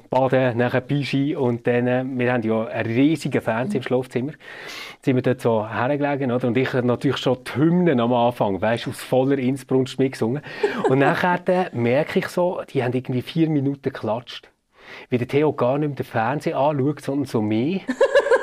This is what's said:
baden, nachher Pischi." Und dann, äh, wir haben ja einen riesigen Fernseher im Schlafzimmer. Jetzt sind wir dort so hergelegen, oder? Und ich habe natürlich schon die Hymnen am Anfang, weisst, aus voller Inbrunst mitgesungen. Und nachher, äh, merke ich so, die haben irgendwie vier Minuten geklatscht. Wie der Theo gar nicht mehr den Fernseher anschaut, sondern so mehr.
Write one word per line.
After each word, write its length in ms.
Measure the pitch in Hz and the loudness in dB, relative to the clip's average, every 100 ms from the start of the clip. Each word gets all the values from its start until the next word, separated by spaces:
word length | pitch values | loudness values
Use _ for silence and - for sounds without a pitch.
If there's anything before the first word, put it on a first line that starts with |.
| - | -2
baden, 480 | 127 131 131 127 117 | 0 2 2 2 2
nachher 220 | 123 123 | 0 0
Pischi." 560 | 123 143 131 139 139 160 | -2 -2 -2 0 0 0
Und 320 | 123 117 123 | 0 0 0
dann, 200 | 123 123 | 2 2
äh, 160 | 127 131 | 0 -2
wir 240 | 127 120 | -2 0
haben 120 | 123 | 0
ja 200 | 110 110 113 | 0 0 -2
einen 240 | 117 113 | -4 0
riesigen 480 | 117 143 151 151 127 | 2 4 2 0 -2
Fernseher 360 | - 113 131 135 | 0 -2 -2 -4
im 20 | |
Schlafzimmer. 480 | 123 123 131 123 135 - - - - - - | -2 -2 -2 -4 -6 -8 -18 -18 -16 -14 -16
Jetzt 100 | - - | -6 0
sind 100 | 127 | 2
wir 40 | |
dort 200 | 127 123 | 2 0
so 260 | 123 110 107 | 2 2 0
hergelegen, 640 | 104 123 147 143 143 135 | -2 -2 0 -2 -2 -2
oder? 160 | 120 123 | 0 0
Und 80 | 117 | 0
ich 140 | 131 | 0
habe 140 | 131 123 | 0 0
natürlich 300 | 120 147 120 | 0 0 0
schon 220 | 135 127 - | 0 -2 -4
die 140 | 120 | 0
Hymnen 400 | 160 175 175 127 | 2 4 4 4
am 140 | 117 | 2
Anfang, 480 | 123 120 120 110 95 | 4 2 2 0 0
weisst, 260 | 107 117 - | 0 0 -4
aus 140 | 123 | -10
voller 360 | - 127 135 139 | 0 2 2 2
Inbrunst 600 | 123 135 - 131 131 - | 0 -2 0 0 0 0
mitgesungen. 420 | 135 - 113 139 - - 427 240 - | -2 0 -2 -2 -8 -4 -4 0 2
Und 120 | 139 | 4
nachher, 420 | 143 165 185 175 185 | 4 2 2 0 0
äh, 160 | 180 175 120 | 0 0 -2
merke 440 | 117 131 160 190 | 2 2 0 -2
ich 80 | - | -2
so, 320 | - 180 185 - | 0 -2 -2 -4
die 100 | 135 123 | -2 -2
haben 80 | |
irgendwie 280 | 123 127 127 | -2 -2 -4
vier 280 | - 165 160 | -2 0 2
Minuten 320 | 151 135 139 | 2 0 -2
geklatscht. 680 | - - 110 113 - - - _ _ _ - - - | -6 -4 -4 -4 -6 -18 -20 _ _ _ -20 -20 -4
Wie 80 | 123 | -4
der 100 | 123 | 0
Theo 240 | 139 151 | 2 2
gar 260 | - 120 143 | 2 0 0
nicht 120 | 151 | -2
mehr 60 | 135 | -4
den 80 | 123 | -4
Fernseher 500 | 123 110 147 170 139 | -2 -2 -2 -2 0
anschaut, 440 | 143 147 135 139 | 0 0 -2 -2
sondern 240 | - 139 131 | -4 -4 -2
so 160 | 120 | -2
mehr. 400 | 107 110 131 190 - 254 523 554 - 480 | 0 0 0 -2 -4 0 2 4 4 2